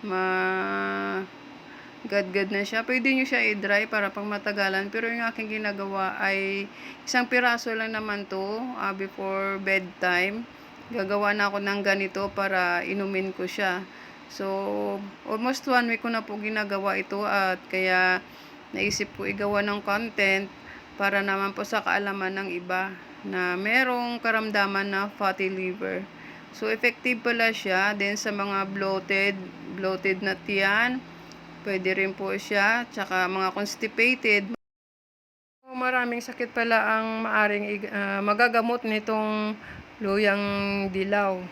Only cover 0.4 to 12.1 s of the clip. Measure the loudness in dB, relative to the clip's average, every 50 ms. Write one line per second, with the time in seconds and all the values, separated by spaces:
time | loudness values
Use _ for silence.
0.4 | 2 0 0 0 -2 -2 -2 -2 -2 -2 -2 -2 -2 -2 -2 -4 -4 -6 -12 -18
1.4 | -18 -18 -18 -18 -18 -18 -18 -18 -18 -18 -18 -14 -8 0 0 0 0 2 0 0
2.4 | 0 2 0 -2 -2 0 -2 -2 0 2 0 2 4 4 4 4 2 2 2 2
3.4 | 2 2 2 0 2 2 2 2 2 2 0 0 0 0 -2 -4 -4 -4 -4 -2
4.4 | -2 -2 0 0 0 2 2 0 -2 -2 -4 -2 -2 -2 -2 -2 -2 -4 -4 -4
5.4 | -6 -4 -4 -2 -2 -2 -2 -4 -4 -4 -2 -2 -2 -2 -2 0 0 0 2 2
6.4 | 0 -2 -2 -4 -6 -8 -10 -16 -16 -16 -16 -14 -8 0 2 2 2 4 4 4
7.4 | 4 4 2 2 -2 -4 -2 -2 -4 -4 -4 -4 -4 -4 -4 -6 -6 -6 -4 -4
8.4 | -4 -4 -4 -6 -6 -8 -6 -4 -4 -4 -2 -4 -6 -8 -6 -6 -4 -2 -2 0
9.4 | 0 -2 -2 -2 2 2 2 2 2 -2 -6 0 2 2 4 4 2 2 -2 -4
10.4 | -8 -10 -14 -20 -20 -20 -20 -20 -14 -6 -4 -4 0 0 2 2 4 2 4 4
11.4 | 2 2 2 0 0 0 0 2 2 2 2 2 0 -2